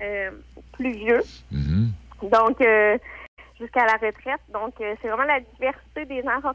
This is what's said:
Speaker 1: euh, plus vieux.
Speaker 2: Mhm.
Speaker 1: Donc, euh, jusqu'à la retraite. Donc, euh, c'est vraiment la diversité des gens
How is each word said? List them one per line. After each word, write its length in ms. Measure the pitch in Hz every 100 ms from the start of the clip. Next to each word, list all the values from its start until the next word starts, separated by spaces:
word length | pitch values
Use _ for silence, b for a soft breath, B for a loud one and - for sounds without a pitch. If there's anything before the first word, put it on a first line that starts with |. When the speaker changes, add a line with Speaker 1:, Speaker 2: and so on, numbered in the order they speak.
Speaker 1:
euh, 300 | 202 202 190 - - - -
plus 180 | - 262
vieux. 280 | 220 214 233 - - -
Speaker 2:
Mhm. 400 | - 139 147 117 98 - - 196
Speaker 1:
Donc, 280 | 226 226 -
euh, 360 | 240 220 208 220 B B B - B -
jusqu'à 240 | 233 262 226
la 80 |
retraite. 480 | 220 220 208 - 294 -
Donc, 220 | 214 220 -
euh, 140 | 214 214
c'est 60 | 233
vraiment 160 | 226 277
la 140 | 285
diversité 680 | 240 - 262 - - - 294
des 180 | 269
gens 180 | 254 247 277